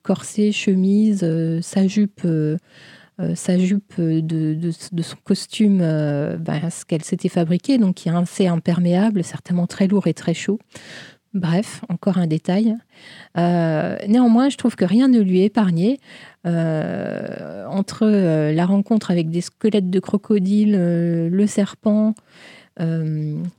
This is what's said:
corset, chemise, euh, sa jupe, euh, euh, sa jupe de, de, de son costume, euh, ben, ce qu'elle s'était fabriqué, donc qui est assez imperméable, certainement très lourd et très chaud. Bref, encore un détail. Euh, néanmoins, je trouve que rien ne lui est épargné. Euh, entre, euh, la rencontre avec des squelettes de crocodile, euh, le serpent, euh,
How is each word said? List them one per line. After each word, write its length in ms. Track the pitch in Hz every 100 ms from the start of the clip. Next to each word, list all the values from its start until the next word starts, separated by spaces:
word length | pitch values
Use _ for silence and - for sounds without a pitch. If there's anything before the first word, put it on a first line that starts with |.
corset, 500 | - 190 - - 208
chemise, 680 | 208 - 185 190 208 220 202
euh, 380 | 170 165 165 165
sa 260 | - 196 190
jupe, 360 | 208 202 -
euh, 320 | 175 160 151 165 - - - - _ -
euh, 140 | 165
sa 240 | 170 - 180
jupe 420 | 185 202 - -
de, 200 | 165 160
de, 500 | 160 160 156 156 170 165 -
de 100 | 170
son 140 | 165 -
costume, 560 | - 190 - - 214 196
euh, 540 | 165 156 147 143 156 170
ben, 340 | 165 156 170
ce 140 | -
qu'elle 180 | - 160
s'était 260 | - 180 185
fabriqué, 500 | 180 165 180 - 262
donc 180 | 190 180
qui 120 | 165
est 60 |
assez 320 | 170 175 - 185
imperméable, 800 | 170 180 170 175 180 220 202
certainement 420 | 165 - - 175 180
très 220 | - 190
lourd 180 | 202 170
et 80 |
très 200 | 160 -
chaud. 240 | 165 - 208 _ - - - - - _
Bref, 480 | 202 170 175 - - -
encore 260 | 175 202 180
un 100 | 170
détail. 480 | 156 - 185 226 226 - _ - - - 170
Euh, 600 | 175 175 165 156 - - 202
néanmoins, 400 | 240 240 226 269
je 80 | -
trouve 200 | 240 -
que 80 |
rien 240 | 180 220 269
ne 120 | 240
lui 220 | 190 185
est 40 | 208
épargné. 540 | 226 190 165 202 277 - - - _ 175
Euh, 1200 | 170 165 156 - - - - - - 76 95 101
entre, 400 | 196 196 - 214
euh, 460 | 202 175 156 151
la 120 | 160
rencontre 460 | 180 202 196 220 -
avec 180 | 175 160
des 140 | 170
squelettes 480 | - - 220 208 180
de 100 | 185
crocodile, 760 | - 202 - 208 185 208 208
euh, 540 | 202 175 170 170 165 165
le 180 | 185 208
serpent, 680 | - 196 - 214 214 214 214 _ - - - - -
euh, 640 | 165 165 156 156 151 151 175